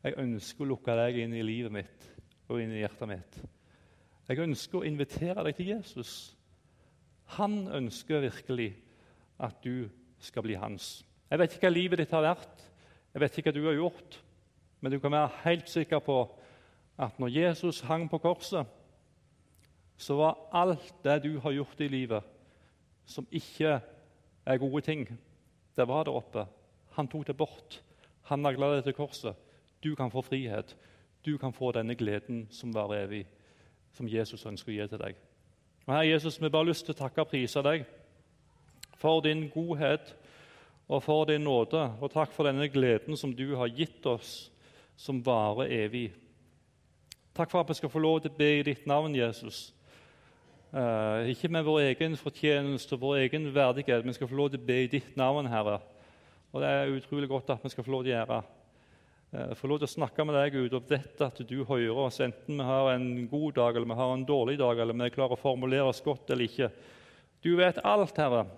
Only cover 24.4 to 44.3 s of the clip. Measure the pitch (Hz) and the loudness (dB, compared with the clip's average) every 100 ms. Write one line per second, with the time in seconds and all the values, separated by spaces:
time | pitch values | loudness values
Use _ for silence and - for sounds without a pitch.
24.4 | - 131 135 147 147 156 127 117 _ _ | -2 0 0 -2 -4 -4 -6 -12 _ _
25.4 | _ _ _ - 123 143 151 127 - 110 | _ _ _ -2 0 0 -2 -4 -4 -8
26.4 | 98 - _ _ _ - 143 156 143 139 | -8 -14 _ _ _ -6 -4 -6 -6 -4
27.4 | 156 - - - _ _ - _ - 143 | -4 -4 -20 -20 _ _ -20 _ -4 0
28.4 | 143 127 139 143 135 131 143 - 113 - | 2 2 2 2 0 -4 -6 -6 -10 -10
29.4 | _ _ _ _ 156 151 127 131 127 135 | _ _ _ _ -4 -2 -2 -4 -4 -4
30.4 | 123 104 - - - - _ _ 151 147 | -2 -6 -8 -16 -20 -20 _ _ -6 -4
31.4 | 135 - 127 117 113 120 107 104 - 117 | -4 -2 -2 0 -2 -2 -2 -2 -4 -8
32.4 | 110 - 120 107 104 104 98 104 92 _ | -8 -12 -6 -4 -2 -4 -4 -8 -12 _
33.4 | _ _ _ _ _ - 117 110 107 110 | _ _ _ _ _ -12 -4 -2 -2 -8
34.4 | 110 104 - 104 104 107 104 101 _ _ | -12 -12 -8 -6 -6 -8 -10 -12 _ _
35.4 | _ _ _ _ - 143 160 160 156 143 | _ _ _ _ -2 2 4 4 0 -2
36.4 | 156 156 165 160 - 151 135 - 156 139 | 2 4 4 0 -4 -6 -4 -2 0 0
37.4 | 123 147 139 160 127 - - _ _ _ | 0 2 2 0 -4 -16 -20 _ _ _
38.4 | _ _ _ _ - - 151 160 151 156 | _ _ _ _ -20 -2 2 4 4 0
39.4 | 151 160 170 151 139 151 - - - - | -2 -4 -4 0 2 0 -2 -20 -20 -20
40.4 | - - - _ - 143 - 151 156 151 | -20 -20 -20 _ -2 0 4 2 4 2
41.4 | 147 127 113 160 135 110 143 156 151 - | 4 4 4 2 0 -4 -2 0 0 2
42.4 | 147 135 147 135 127 110 - 151 143 120 | 2 2 2 4 6 4 2 -4 -4 -4
43.4 | 135 135 120 123 156 - 139 120 - | -4 0 -2 -2 -4 -2 -2 -2 -4